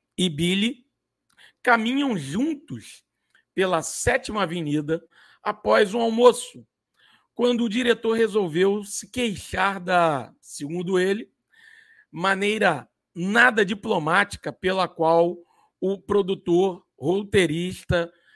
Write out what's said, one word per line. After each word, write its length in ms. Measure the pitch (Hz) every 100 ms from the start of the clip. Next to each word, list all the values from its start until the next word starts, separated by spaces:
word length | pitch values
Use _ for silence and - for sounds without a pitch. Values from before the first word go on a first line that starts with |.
| _ -
e 120 | 180
Billy 560 | 147 175 190 220 - _ _ _ _ _ _ - _
caminham 540 | - 233 220 269 285 208
juntos 840 | 135 170 294 285 - 120 - - _ _ _ _ _
pela 280 | - 185 170
Sétima 640 | - - - 262 247 214
Avenida 580 | 185 175 151 147 147 165 - _ _ _
após 520 | 202 208 208 220 208
um 80 | 226
almoço, 680 | 233 226 247 240 - - - _ _ _ _ _ _
quando 300 | - 240 240
o 60 | 240
diretor 440 | 208 240 226 226
resolveu 720 | 226 220 208 185 156 190 202
se 260 | 202 - -
queixar 680 | 254 240 196 - 190 190 196
da, 540 | 180 180 170 143 113 _
segundo 580 | - - 143 175 175 185
ele, 320 | 185 202 - _ _ _ - - _ _ _
maneira 800 | - 185 190 202 214 202 147 123 _ _
nada 500 | - 180 220 254 220
diplomática 880 | 196 202 226 202 151 180 202 - -
pela 360 | - 185 185 180
qual 500 | - 160 165 170 175 - _ _ _
o 180 | 185 196
produtor 880 | - 208 185 190 - 175 190 175 _ -
roteirista 1120 | 139 190 202 208 170 156 180 190 - 180 170 _ _